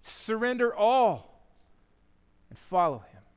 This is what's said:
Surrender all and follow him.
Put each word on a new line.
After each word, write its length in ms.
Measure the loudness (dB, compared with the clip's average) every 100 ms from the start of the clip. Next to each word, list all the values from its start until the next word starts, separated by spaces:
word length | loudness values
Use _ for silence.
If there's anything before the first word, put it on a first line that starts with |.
Surrender 720 | -14 -14 -6 -4 -4 -2 -2 2
all 680 | 2 4 2 0 -10 -20 _ _ _ _ _ _ _ _ _ _ _
and 80 | -20
follow 420 | -4 0 0 -2
him. 220 | -12 -20 _